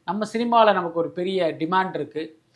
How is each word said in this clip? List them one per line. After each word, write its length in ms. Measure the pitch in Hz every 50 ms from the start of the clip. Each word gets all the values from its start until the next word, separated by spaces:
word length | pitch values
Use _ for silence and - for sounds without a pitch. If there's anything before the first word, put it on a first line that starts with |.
| -
நம்ம 220 | 170 185 208 214 208
சினிமாவுல 400 | - 226 240 240 233 233 220 214
நமக்கு 260 | 196 185 175 170 170 170
ஒரு 120 | 160 147
பெரிய 440 | - 180 175 190 190 185 170 156 143 135
டிமாண்ட் 360 | 160 160 185 185 190 185 160
இருக்கு, 440 | 151 147 147 - 151 160 160 - _ _ _ _